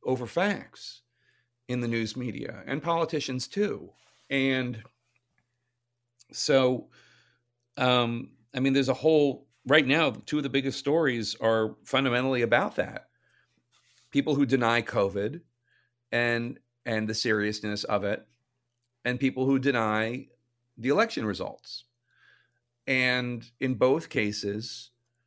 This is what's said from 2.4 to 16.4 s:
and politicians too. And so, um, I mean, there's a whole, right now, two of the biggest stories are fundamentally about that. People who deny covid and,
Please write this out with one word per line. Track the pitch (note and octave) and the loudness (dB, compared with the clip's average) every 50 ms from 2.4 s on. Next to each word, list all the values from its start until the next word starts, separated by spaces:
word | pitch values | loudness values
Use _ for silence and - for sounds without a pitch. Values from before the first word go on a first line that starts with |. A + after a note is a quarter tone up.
| A#2 B2 - G2 - | -8 -10 -10 -12 -10
and | - C3 D3+ - | -8 -8 -6 -4
politicians | E3 E3+ E3 E3 D#3+ - D3+ C3 - C3 B2+ - | -2 -2 -2 -2 -2 -2 -4 -4 -4 -6 -6 -6
too. | - - G3 G#3 G3 C3 G#2 D#2+ F2 - _ _ _ _ _ _ - | -6 -4 -2 -2 -2 -4 -6 -10 -16 -20 _ _ _ _ _ _ -4
And | C#3 C3+ C3+ C3+ C3 C3 B2+ B2 A2+ A2 - - _ _ _ _ _ _ _ _ _ _ _ _ _ _ _ _ _ _ _ _ _ _ _ _ _ _ _ _ - | -2 0 0 0 0 0 -2 -4 -6 -8 -12 -16 _ _ _ _ _ _ _ _ _ _ _ _ _ _ _ _ _ _ _ _ _ _ _ _ _ _ _ _ -10
so, | - - - C#3 C3+ C3 B2+ C3 B2 - - _ - _ _ _ _ _ _ _ _ _ _ _ _ _ _ _ | -6 0 4 4 6 6 4 2 0 -4 -8 _ -20 _ _ _ _ _ _ _ _ _ _ _ _ _ _ _
um, | - C3 B2+ B2 B2 A#2+ A#2 A#2 A#2 - - - _ _ _ - | 0 2 4 4 4 4 2 0 -4 -6 -10 -16 _ _ _ -4
I | C3+ | 0
mean, | C3 C3+ C3+ | 0 2 4
there's | C#3 C3+ B2+ | 4 2 2
a | B2+ | 0
whole, | - - D#3 D#3+ D3+ D3 C#3 B2+ - - _ _ _ _ B2 | 2 4 4 6 6 4 4 2 -2 -10 _ _ _ _ 4
right | C#3 D#3+ C#3+ | 4 4 4
now, | B2+ C#3 D#3+ E3 C#3 | 4 2 2 2 0
two | G#2+ - - - - D3+ | -2 -4 -6 -4 -4 -2
of | C#3+ | -2
the | C3+ | -2
biggest | A2 C#3+ C3+ C3+ - - | -2 -2 -2 -2 -4 -4
stories | - C#3+ D3 E3 E3 C#3 B2 A#2 G#2+ G#2 - - | -2 0 2 2 2 2 0 0 -2 -4 -6 -2
are | - A2+ A2+ A2+ A2 A2 A2 - _ | 0 2 2 2 2 -2 -4 -8 _
fundamentally | - - C3 C#3 C3 A#2+ B2 B2+ C3+ C3+ B2 A#2 | -2 0 0 2 2 2 2 2 2 2 0 2
about | A2 A#2 B2 F#3 G#3+ - | 4 4 2 2 2 -2
that. | - F2+ - A2 - - _ _ _ _ _ _ _ _ _ _ _ _ _ _ _ _ _ _ _ _ _ | -4 -4 -4 -6 -12 -16 _ _ _ _ _ _ _ _ _ _ _ _ _ _ _ _ _ _ _ _ _
People | - C#3 C3+ D#3 D3 | 0 0 2 2 2
who | C#3+ C#3+ | 2 2
deny | A#2+ B2+ B2+ A#2+ A2+ A#2 A#2 A2+ | 2 4 2 4 2 2 2 0
covid | - - A#2 G2+ G2 F2+ G2 G2+ A2+ C#3 F3 - _ _ _ _ _ _ _ _ _ _ _ _ _ | 0 0 2 2 2 0 -2 -2 -4 -4 -8 -12 _ _ _ _ _ _ _ _ _ _ _ _ _
and, | - A#2+ A#2+ A#2+ A#2+ A#2 | -2 0 0 2 0 0